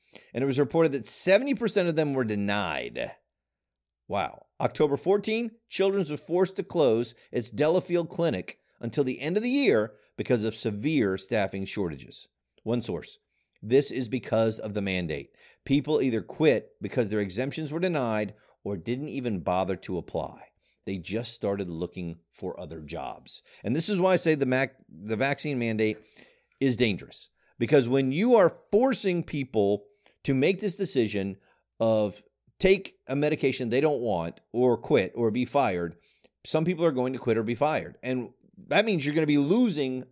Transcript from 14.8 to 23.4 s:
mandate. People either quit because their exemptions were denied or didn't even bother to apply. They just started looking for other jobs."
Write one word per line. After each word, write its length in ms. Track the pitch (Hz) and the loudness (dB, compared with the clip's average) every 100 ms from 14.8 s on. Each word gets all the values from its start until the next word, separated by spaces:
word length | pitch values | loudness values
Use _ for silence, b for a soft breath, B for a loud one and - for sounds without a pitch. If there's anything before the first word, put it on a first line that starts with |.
mandate. 540 | 98 92 85 73 - b b b - | -2 -2 -2 -6 -8 b b b 0
People 360 | 139 147 156 | 0 2 0
either 200 | 135 113 | 2 -2
quit 600 | - - 156 110 - _ | -4 2 4 4 -2 _
because 280 | 101 135 104 | -4 -2 0
their 100 | 107 | -2
exemptions 540 | 98 95 135 - 147 | -2 -4 -6 -6 -8
were 80 | 160 | -4
denied 540 | 180 156 120 107 107 - b b | -2 -2 -2 -2 -4 -8 b b
or 140 | 98 98 | -8 -6
didn't 320 | 98 123 151 | -4 -6 -6
even 320 | 131 123 95 | -6 -4 -4
bother 340 | 92 92 95 92 | -2 0 0 -4
to 220 | - 90 | -6 -8
apply. 540 | - 82 73 73 - _ _ _ - | -6 -6 -6 -10 -20 _ _ _ -8
They 120 | 98 | -8
just 360 | 82 107 120 | -6 -6 -6
started 360 | - 101 101 90 | -6 -4 -4 -4
looking 500 | 82 87 92 85 82 _ | -6 -6 -6 -8 -10 _
for 260 | - 90 - | -12 -10 -10
other 220 | 82 80 | -12 -12
jobs." 640 | 73 80 64 - - - | -12 -10 -10 -12 -18 -20